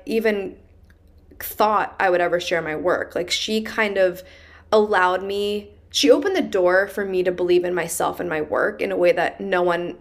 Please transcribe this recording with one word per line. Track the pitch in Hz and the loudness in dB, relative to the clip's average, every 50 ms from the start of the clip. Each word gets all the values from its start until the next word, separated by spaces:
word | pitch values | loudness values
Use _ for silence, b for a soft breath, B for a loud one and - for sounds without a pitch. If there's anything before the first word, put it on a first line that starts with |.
| - | -8
even | - 220 226 220 220 208 202 190 - - - - - - _ - - - _ _ - - - - - - - | -4 -2 0 0 0 0 -2 -4 -8 -10 -14 -20 -20 -20 _ -20 -20 -20 _ _ -20 -20 -20 -20 -20 -18 -14
thought | - - - - 214 214 214 196 170 - - - | -14 -8 -2 0 2 2 2 2 0 -2 -2 0
I | 190 190 | 0 2
would | 180 175 | 2 2
ever | 175 170 165 175 | 2 2 0 -2
share | 175 - 180 165 160 | -2 -2 -2 -2 -2
my | 156 156 | -4 -4
work. | 151 147 180 151 101 - - - | -4 -2 0 0 0 -2 -4 -6
Like, | 143 175 175 | -6 -4 -4
she | - - - - 220 220 220 | -4 -4 -4 -2 -2 -2 -4
kind | 220 - - 220 208 196 196 | -4 -2 -2 -2 0 2 2
of | 190 180 175 180 - B B B B B B B B B | 2 2 0 -2 -12 B B B B B B B B B
allowed | 208 220 208 208 208 185 185 185 185 185 190 | 2 2 4 4 2 2 2 2 2 0 -4
me, | 196 196 202 208 208 208 208 208 - - - - - | -4 -4 -4 -4 -4 -4 -6 -8 -10 -20 -20 -16 -8
she | - - - 285 | -4 2 4 6
opened | 285 311 381 392 381 | 6 6 4 0 0
the | 359 233 | -2 -2
door | 214 - 196 180 180 180 190 202 196 | -2 0 2 2 4 4 4 2 0
for | - 220 202 | -2 -6 -4
me | 196 190 185 180 | -2 -2 0 0
to | 185 180 | 0 0
believe | 180 180 180 180 180 180 | 0 0 2 2 2 2
in | 180 180 | 0 -2
myself | 175 165 165 - - 165 151 - - | -4 -4 -4 -4 -4 -4 -4 -4 -4
and | - 175 | -6 -4
my | 156 156 | -4 -4
work | 151 - - 117 139 202 214 - | -4 -2 -2 0 0 0 -2 -2
in | - 202 190 | -4 -4 0
a | |
way | 185 175 175 165 | 2 2 2 4
that | 180 160 - - - | 2 0 -2 -2 -6
no | 196 196 190 180 | -6 -2 0 0
one, | 180 180 170 170 175 175 180 - | 2 2 0 0 -2 -6 -10 -12